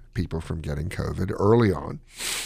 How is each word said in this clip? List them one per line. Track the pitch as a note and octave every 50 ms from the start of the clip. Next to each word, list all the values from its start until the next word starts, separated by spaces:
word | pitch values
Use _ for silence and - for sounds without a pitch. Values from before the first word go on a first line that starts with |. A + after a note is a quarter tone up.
| - - -
people | - E2+ D#2+ - D#2+
from | - - F2 D#2+
getting | D2+ D2+ D2 D2 D#2 -
covid | - - - - D2+ - F#2 G2 -
early | - G2 G#2 A2+ A#2+ A#2 G2+
on, | E2+ D2 D2 - - - - - - - - - - - -